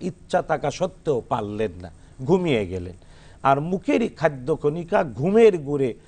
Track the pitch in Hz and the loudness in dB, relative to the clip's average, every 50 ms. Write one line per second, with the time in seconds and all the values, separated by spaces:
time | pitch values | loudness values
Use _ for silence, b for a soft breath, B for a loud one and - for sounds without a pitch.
0 | - 185 - - - - - 180 165 - 160 135 151 143 127 - 165 143 - - | -8 -8 -8 -10 -6 -2 -2 0 0 0 -2 0 0 -2 -2 -2 -4 -4 -4 -6
1 | - 160 139 113 104 - 131 117 107 104 104 104 110 98 82 90 90 85 - b | -2 -2 -2 0 0 -2 -4 -2 -2 -4 -2 -2 -2 -4 -4 -8 -14 -14 -16 b
2 | b b b b 131 143 185 185 180 165 131 110 101 85 92 90 87 92 87 - | b b b b 0 2 2 2 2 2 0 0 0 -2 -4 -6 -8 -8 -12 -16
3 | b b b b b b b b b 135 139 139 151 175 190 185 - 285 285 247 | b b b b b b b b b 2 2 2 2 -2 -4 -4 0 0 0 0
4 | 226 - - - 151 160 143 131 123 156 156 - - 147 151 175 165 170 202 202 | 0 -2 -2 0 0 0 0 -2 -4 -4 -2 0 0 -2 -2 -2 -4 -2 0 0
5 | 185 139 104 110 139 185 202 226 233 214 180 165 139 139 147 139 139 120 104 - | 0 -2 -4 -2 0 2 6 6 6 6 6 4 -2 -4 -2 -2 0 -2 -4 -6
6 | b | b